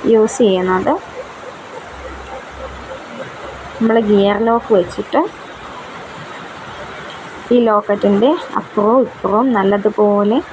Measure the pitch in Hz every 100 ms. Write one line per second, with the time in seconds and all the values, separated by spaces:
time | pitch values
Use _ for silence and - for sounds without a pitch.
0 | 254 226 220 - 220 185 185 185 196 330
1 | - - - - - - - 494 - -
2 | - - - - - - 523 - - 523
3 | - - - - - - - - 226 226
4 | 208 202 196 202 226 233 - 202 180 -
5 | 202 277 403 - - - - - - -
6 | - - - - - - - - - -
7 | - - - - - 240 226 208 208 208
8 | 202 202 247 330 - - - - 208 254
9 | 240 - 190 208 262 220 190 202 208 208
10 | 208 202 208 247 -